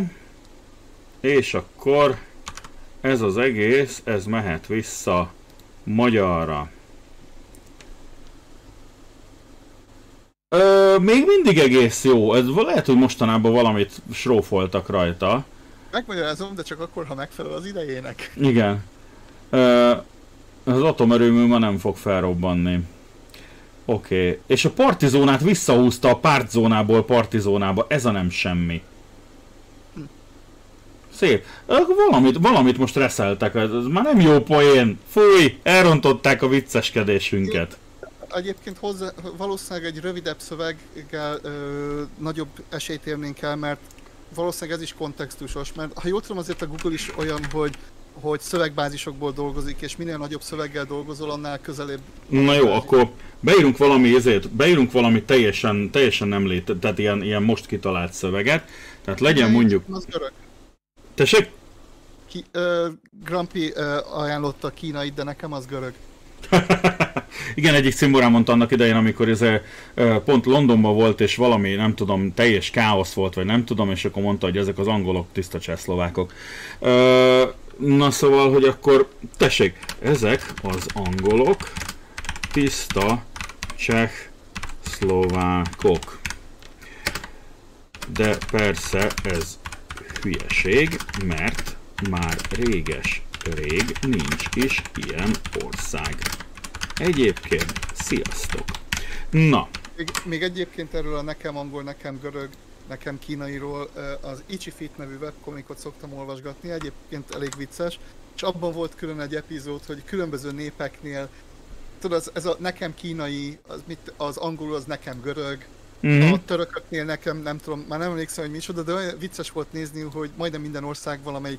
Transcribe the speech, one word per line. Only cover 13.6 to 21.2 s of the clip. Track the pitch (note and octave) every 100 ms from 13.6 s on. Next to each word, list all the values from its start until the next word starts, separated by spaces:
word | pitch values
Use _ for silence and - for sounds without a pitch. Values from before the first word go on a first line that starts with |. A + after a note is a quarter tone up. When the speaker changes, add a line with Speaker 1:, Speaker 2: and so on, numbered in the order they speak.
| A#2 G#2 G2+ - -
Speaker 1:
srófoltak | A2+ B2 A2+ - G2 F#2 G2 -
rajta. | F#2+ F2 F2 F#2+ B2 C#3 - - - -
Speaker 2:
Megmagyarázom, | G#3 A#3+ F#3 D3+ D3+ G3
de | G3
csak | D#3 D#3
akkor, | E3 - D3+
ha |
megfelel | C3+ C#3+ - D#3+
az | D#3 F#3
idejének. | G3 D3+ C3 C3 A#2 - -
Speaker 1:
Igen. | C#3 A#2 G#2 G#2 G2 - - - - - -
Ö, | C3 B2+ B2 A#2+ A#2+ - - - - - -
az | - B2+
atomerőmű | D#3 - A#2 A#2